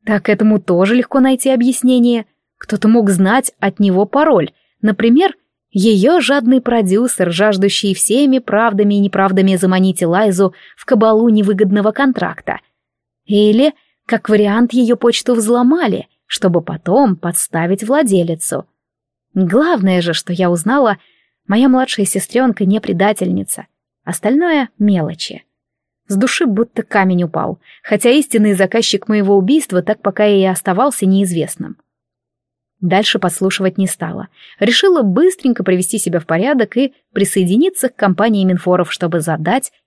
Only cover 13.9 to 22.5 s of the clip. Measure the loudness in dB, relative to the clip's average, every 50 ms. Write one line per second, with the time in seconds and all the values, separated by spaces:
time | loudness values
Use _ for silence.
13.9 | _ _ _ -4 -4 -4 _ 0 2 2 2 2 2 0 0 0 2 0 2 2
14.9 | 0 2 2 0 0 0 -2 0 0 0 2 0 0 2 2 2 2 2 0 -2
15.9 | -4 -4 -8 _ _ _ _ _ -6 -2 -2 0 0 0 -4 -4 -12 -8 _ 0
16.9 | 2 2 2 2 0 -2 -4 -6 -4 -4 -6 -4 -4 -4 -2 -2 -4 -4 -2 -2
17.9 | 0 0 2 2 2 0 0 -2 -4 -4 -4 -4 -4 -6 -10 _ _ _ _ _
18.9 | _ _ _ _ _ _ _ _ _ -2 -2 2 2 0 2 2 0 0 2 0
19.9 | 0 0 0 -2 -4 -6 -6 -6 -4 -2 0 0 0 -2 -2 -2 0 0 0 0
20.9 | -2 -4 _ _ _ _ _ _ _ _ _ -2 0 2 2 4 2 2 0 -2
21.9 | -2 -4 -4 -2 -2 -4 -6 -2 -2 0 0 0